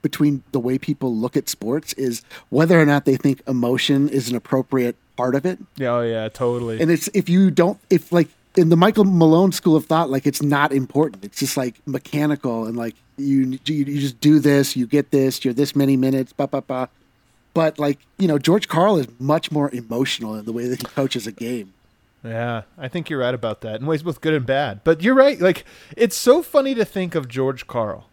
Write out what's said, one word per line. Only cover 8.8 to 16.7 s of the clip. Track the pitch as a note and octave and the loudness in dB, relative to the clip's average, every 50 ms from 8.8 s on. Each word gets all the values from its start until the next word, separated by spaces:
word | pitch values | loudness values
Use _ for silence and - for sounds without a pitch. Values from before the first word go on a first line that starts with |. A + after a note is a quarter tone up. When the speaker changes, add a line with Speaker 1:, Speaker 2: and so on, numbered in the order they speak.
| F3 G#3+ - G#3+ G#3 | 6 4 4 4 2
Speaker 1:
Malone | G3 F#3+ E3+ E3 D#3+ D#3+ E3 F#3+ F#3+ | 4 4 4 6 6 6 6 4 2
school | E3+ - - F3+ D#3 | 0 0 0 2 2
of | D#3 - | 2 2
thought, | - D#3+ D#3+ E3+ C3+ | 0 0 0 0 0
like, | C3+ C3+ C3 | -2 -2 -2
it's | D3 C#3 - | -2 -2 -2
not | C#3+ C#3+ C#3+ C#3+ C#3+ D#3 | -2 0 2 2 2 2
important. | C3+ C#3 C3+ - - C#3 D#3 D3+ G#2 - - | 0 -2 -4 -2 0 0 0 0 -2 -12 -18
It's | G2+ _ - | -16 _ -6
just, | C#3 C3 - | -6 -4 -2
like, | C#3+ C3 B2 A2+ _ _ | -4 -4 -6 -8 _ _
mechanical | D3 C3 C3+ _ - - D3 D3 D3+ D3 C#3+ - C3 A#2 A2+ A2+ | -8 -8 -8 _ -6 -4 -2 0 0 -2 -2 -4 -4 -4 -4 -6
and, | A2 A#2 | -6 -6
like, | A#2+ A#2 A2+ - _ _ _ _ | -6 -8 -8 -10 _ _ _ _
you, | - C#3 C#3 C#3 C3+ C3 C3 C3 C3+ _ | -8 -2 0 2 2 0 0 -4 -8 _
you, | - D#3+ | -6 -2
you | D3 C#3 C#3 C#3+ C#3+ | -2 -2 -2 -2 -4
just | C#3 C#3 B2 _ | -4 -4 -6 _
do | - D3+ D#3 D3+ | 4 4 4 6
this, | C3 D3 C#3+ C#3 C#3 C#3 - | 6 4 4 4 2 2 -2
you | C3 B2 | -4 -4
get | A2+ - D3 C#3+ _ | 0 0 0 0 _
this, | - C#3 C3+ C3+ B2+ - - | 2 2 2 2 -2 -2 -4
you're | C3+ A#2+ | -4 0
this | A#2+ D3 C#3 - | 0 -2 0 0
many | C#3+ C#3 C3+ C#3 | 0 2 2 2
minutes, | C3 C3 C3 C3+ C3+ B2+ - | 2 2 0 0 -2 -4 -6
ba, | _ - C#3+ | _ -6 -6
ba, | C3+ - C#3 | -4 -4 -6
ba. | B2 - | -6 -6